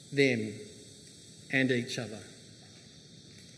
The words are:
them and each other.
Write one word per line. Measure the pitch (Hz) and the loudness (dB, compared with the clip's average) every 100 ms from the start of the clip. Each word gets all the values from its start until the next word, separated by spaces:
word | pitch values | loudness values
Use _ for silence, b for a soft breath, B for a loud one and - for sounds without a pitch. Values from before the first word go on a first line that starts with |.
| - | -4
them | 139 139 120 107 - - - - - - - - - - | 4 4 4 -2 -6 -12 -18 -20 -20 -20 -20 -20 -20 -2
and | 135 127 | 2 4
each | 123 117 - | 2 0 -6
other. | 110 107 95 - - - - - - - - - - B B | -8 -10 -14 -20 -20 -20 -20 -20 -20 -20 -20 -20 -20 B B